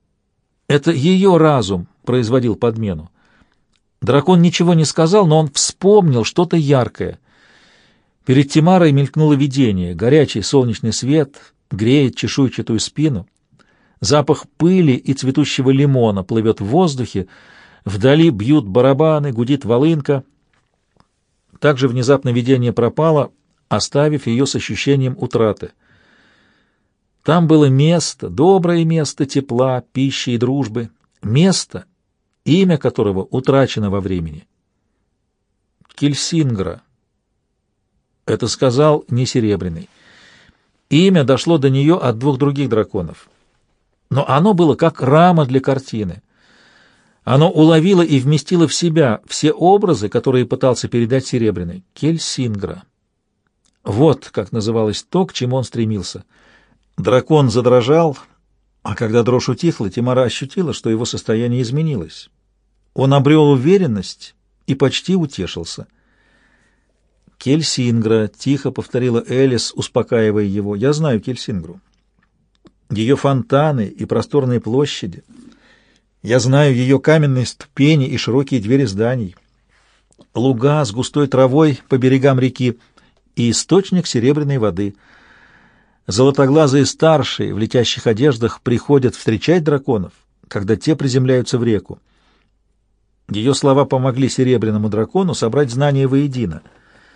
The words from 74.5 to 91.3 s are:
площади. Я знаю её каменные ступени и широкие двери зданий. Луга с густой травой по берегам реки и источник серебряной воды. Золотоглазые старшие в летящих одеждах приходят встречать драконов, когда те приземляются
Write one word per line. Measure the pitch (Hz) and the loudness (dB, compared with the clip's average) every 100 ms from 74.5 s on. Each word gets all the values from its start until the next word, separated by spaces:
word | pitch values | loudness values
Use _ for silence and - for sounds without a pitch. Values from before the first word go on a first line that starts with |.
| 120 | -2
площади. | 107 127 143 - 104 - - - - _ _ _ _ _ _ _ | -2 -2 -2 -6 -12 -14 -20 -20 -20 _ _ _ _ _ _ _
Я | 101 123 | 0 0
знаю | 117 139 147 123 | 2 4 4 2
её | 127 135 | 2 2
каменные | 156 156 147 127 117 | 2 2 2 0 -4
ступени | - - - 143 160 135 | -8 -10 0 2 2 0
и | 127 | -4
широкие | - 127 139 131 | -2 -2 0 -2
двери | 101 139 | 0 0
зданий. | 120 95 113 127 95 - _ _ _ _ _ _ _ _ _ | 0 -2 -2 -2 -6 -12 _ _ _ _ _ _ _ _ _
Луга | 117 131 120 139 151 | -2 0 2 0 0
с | 123 | -2
густой | 110 123 147 139 | -4 -4 -2 0
травой | 127 131 139 160 131 - | 2 4 4 2 0 -2
по | 131 | 0
берегам | 131 135 135 127 | 2 2 2 2
реки | 127 - 127 120 _ _ _ _ _ | 0 -2 -4 -4 _ _ _ _ _
и | - 117 | -4 -2
источник | 110 - 190 196 180 160 | -2 2 0 2 -2 -2
серебряной | 123 120 147 143 139 | 0 0 0 -2 -2
воды. | 107 85 101 101 _ _ _ _ _ _ _ _ _ _ - | -2 -2 -6 -8 _ _ _ _ _ _ _ _ _ _ -6
Золотоглазые | 95 135 135 135 151 147 143 131 | 2 2 4 2 4 4 2 0
старшие | - 160 156 - - 101 | 0 2 2 0 -6 -6
в | 98 | -4
летящих | 110 127 113 - 123 | -2 0 0 -2 -2
одеждах | 107 147 113 113 - | 0 0 0 -4 -4
приходят | - 120 - 143 123 - | -4 -2 2 2 2 -4
встречать | - 110 - 175 | -4 -2 0 0
драконов, | 151 143 139 113 87 _ _ _ - | 0 -2 -2 -4 -4 _ _ _ -12
когда | 107 98 104 | -6 -2 -2
те | - | 0
приземляются | 156 139 127 127 | -2 0 0 0